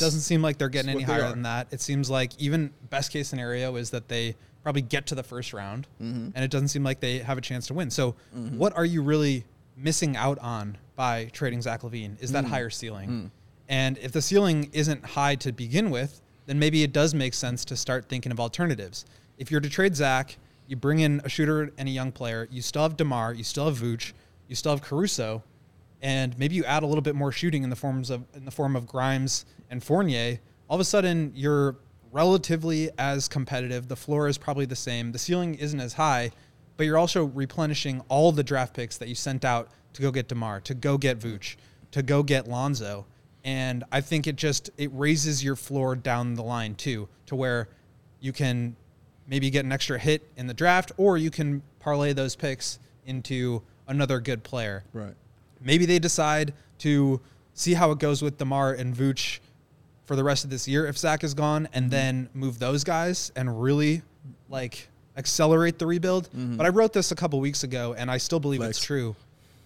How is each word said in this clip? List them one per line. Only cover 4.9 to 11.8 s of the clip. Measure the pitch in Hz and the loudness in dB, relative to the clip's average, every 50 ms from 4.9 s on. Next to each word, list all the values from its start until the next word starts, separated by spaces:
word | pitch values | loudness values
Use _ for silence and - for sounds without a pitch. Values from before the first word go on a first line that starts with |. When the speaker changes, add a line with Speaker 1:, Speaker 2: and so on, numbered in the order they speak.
| 147 139 139 | -2 -2 -2
Speaker 1:
to | - 151 | -4 -6
the | 135 | -6
first | 123 - 120 123 120 - | -8 -8 -10 -10 -10 -10
round, | - 101 98 98 107 127 139 - - - | -10 -10 -8 -8 -8 -10 -10 -12 -12 -10
Speaker 2:
Mm-hmm. | 113 117 127 120 113 - - | -8 -6 -6 -6 -6 -6 -4
Speaker 1:
and | 131 131 | -4 -4
it | 131 | -2
doesn't | 147 135 139 143 | 0 0 0 0
seem | - 143 139 | 0 0 -2
like | 131 131 - | -2 -2 -2
they | 135 123 123 127 | -2 -4 -4 -4
have | 117 131 135 127 | -4 -4 -4 -6
a | |
chance | 123 - 127 123 113 - | -4 -6 -6 -6 -6 -6
to | 135 | -6
win. | 180 170 120 | -6 -4 -4
So | - 151 131 123 117 - - - 107 | -2 0 0 0 -2 -4 -12 -14 -12
Speaker 2:
Mm-hmm. | 123 113 113 113 113 | -10 -8 -8 0 2
Speaker 1:
what | - 208 - | 2 2 2
are | 165 170 | 2 0
you | 170 170 160 | 2 2 2
really | 139 143 151 151 147 143 135 127 - - _ _ _ _ _ | 2 2 4 4 4 2 2 0 -4 -8 _ _ _ _ _
missing | 127 135 156 156 - 170 147 131 | -6 -2 -2 0 0 0 0 0
out | 107 120 139 143 - | 0 0 0 0 -2
on | 117 120 117 107 104 104 104 - - - _ | -4 -6 -6 -6 -6 -8 -10 -12 -16 -16 _
by | - 131 120 117 117 113 117 | -2 0 0 0 -2 -4 -8
trading | - - 147 127 120 120 | -6 -4 -4 -2 -2 -2
Zach | 117 120 113 117 | -4 -4 -4 -6